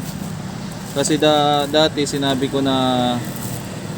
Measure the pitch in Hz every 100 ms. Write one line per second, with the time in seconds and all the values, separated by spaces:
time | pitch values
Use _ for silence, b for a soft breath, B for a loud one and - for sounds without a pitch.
0 | - - - - - - - - - 139
1 | 139 151 151 151 147 147 143 151 156 143
2 | 139 143 139 131 135 139 135 131 131 127
3 | 123 123 - - - - - - -